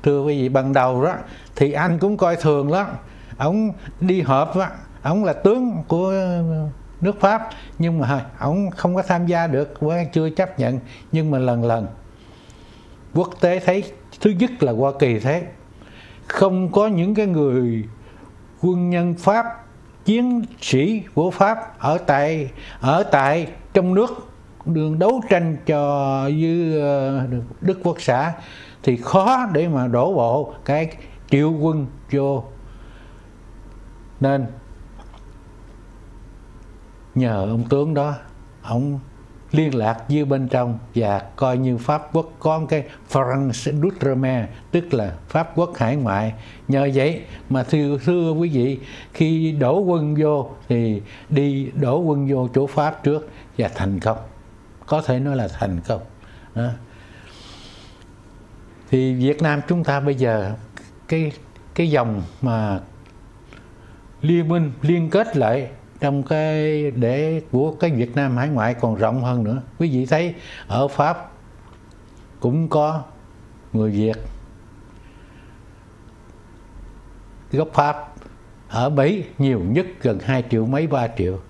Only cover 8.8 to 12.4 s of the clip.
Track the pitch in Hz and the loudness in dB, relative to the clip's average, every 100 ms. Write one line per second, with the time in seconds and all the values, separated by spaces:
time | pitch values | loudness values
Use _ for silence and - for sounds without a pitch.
8.8 | 135 143 185 175 175 170 170 135 147 - | 0 2 2 0 2 2 2 0 -2 -2
9.8 | 151 170 165 165 160 156 185 - 120 127 | -2 0 0 0 0 0 -2 0 -2 -2
10.8 | - - - 160 156 135 127 120 117 117 | -6 -20 -2 0 2 2 2 2 2 2
11.8 | 101 - - - - - | -2 -8 -20 -20 -20 -20